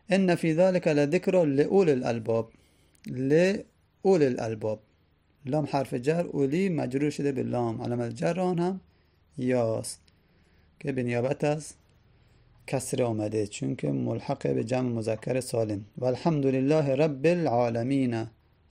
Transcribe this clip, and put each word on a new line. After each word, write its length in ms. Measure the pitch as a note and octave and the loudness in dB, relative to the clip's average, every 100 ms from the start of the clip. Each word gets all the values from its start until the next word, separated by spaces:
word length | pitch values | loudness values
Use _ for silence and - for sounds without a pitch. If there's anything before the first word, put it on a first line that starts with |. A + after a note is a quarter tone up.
| - | -2
"ان 260 | F#3 F#3 | 2 4
فی 200 | E3+ E3 | 2 2
ذلک 340 | D#3+ F#3+ F3+ E3 | 4 4 4 2
لذکری 560 | D3 C#3+ F3+ F#3 F3+ | 2 2 2 2 2
لأولی 460 | D#3 C3+ D#3 F#3+ F3 | 4 2 4 4 4
الالباب." 640 | B2+ B2+ A#2 A2+ A2+ A2+ - _ _ _ _ - | 2 0 -2 0 -2 -2 -10 _ _ _ _ -10
لأولی 1160 | B2+ C3+ D#3 F#3 G#3 - _ _ _ F#3 F#3 | -4 2 4 4 0 -6 _ _ _ 2 4
الالباب، 560 | C#3 B2+ A2+ A2 A2 G#2+ - _ _ _ _ _ C3 | 4 2 -4 -4 -4 -6 -10 _ _ _ _ _ -4
لام 180 | D3+ | -2
حرف 300 | C#3+ C#3 C3 | 0 -2 -2
جر، 320 | C3 B2+ E3 F3 | -2 -2 -2 -2
اولی 360 | D3+ C#3 D#3+ G3 | -2 0 0 0
مجرور 420 | D#3 B2+ C3+ D3 | 0 -2 -2 -2
شده 220 | D3 C#3+ | -2 -2
به 100 | B2+ | -2
لام، 400 | A#2 A#2+ A#2+ A2+ | -2 -2 -2 -4
علامت 320 | A#2+ A#2+ A#2 | -4 -4 -4
جر 260 | A#2 E3 E3+ | -4 -4 0
آن 180 | F3+ E3+ | 0 0
هم 220 | F3 F#3+ - _ _ _ _ - | -2 -4 -10 _ _ _ _ -6
یاست 640 | B2+ B2 A2+ A2+ A#2 - _ _ _ _ _ _ _ _ | 0 2 2 -2 -6 -12 _ _ _ _ _ _ _ _
که 120 | D3 | -6
به 100 | C3 | -4
نیابت 420 | A#2+ A#2+ B2+ D3 | -2 0 0 0
از 280 | D3+ D3+ - - _ _ _ _ _ _ _ _ - | 0 -2 -6 -18 _ _ _ _ _ _ _ _ -6
کسره 380 | C3+ - B2+ | -4 -2 0
آمده، 420 | A#2+ A2 G#2+ G#2+ G2+ | 0 0 -2 -2 -4
چون 300 | - C3+ C3 | -4 -6 -4
که 160 | D3+ | -2
ملحق 640 | C3+ A#2+ A2+ - C#3 C#3 | -2 -2 -4 -4 -4 -2
به 100 | C3 | -2
جمع 240 | A2+ B2+ B2+ | -2 -2 -2
مذکر 520 | A#2 A2 A2 - B2+ | -2 -2 -4 -2 -4
سالم. 440 | B2 A#2 G#2+ G2+ G#2+ - | -2 -2 -2 -4 -8 -4
"و 60 | |
الحمد 420 | B2 A#2+ E3+ D3+ C3+ | -2 0 0 2 2
لله 480 | C3 C3+ D#3 C#3+ | 2 2 2 2
رب 320 | C3 D#3 C3+ D#3+ | 2 0 2 0
العالمین." 1000 | F3 D3+ A#2 A#2+ A#2 A#2+ C#3 B2+ A#2 A2+ - _ _ _ | 2 2 2 2 0 0 0 0 -2 -4 -10 _ _ _